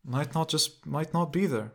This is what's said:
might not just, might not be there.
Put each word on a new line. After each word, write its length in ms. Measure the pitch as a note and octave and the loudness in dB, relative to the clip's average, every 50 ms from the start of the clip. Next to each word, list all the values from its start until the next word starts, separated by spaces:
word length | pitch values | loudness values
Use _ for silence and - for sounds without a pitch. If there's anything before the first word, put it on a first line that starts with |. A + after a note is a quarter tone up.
| - | -8
might 300 | C#3 B2 C3+ D3 B2+ - | -4 -2 -2 -2 0 0
not 160 | D#3+ D#3+ D#3+ | -2 0 2
just, 360 | - D#3 - - - _ - | 2 0 0 0 -2 _ -10
might 280 | D#3 C#3 D3 D#3+ D#3 - | -6 -4 -4 -2 0 2
not 180 | E3+ E3+ D3+ | 0 0 2
be 140 | C#3 F3+ G3+ | 2 2 2
there. 260 | F3+ C3 A2 G#2+ A2 | 2 2 -2 -2 -4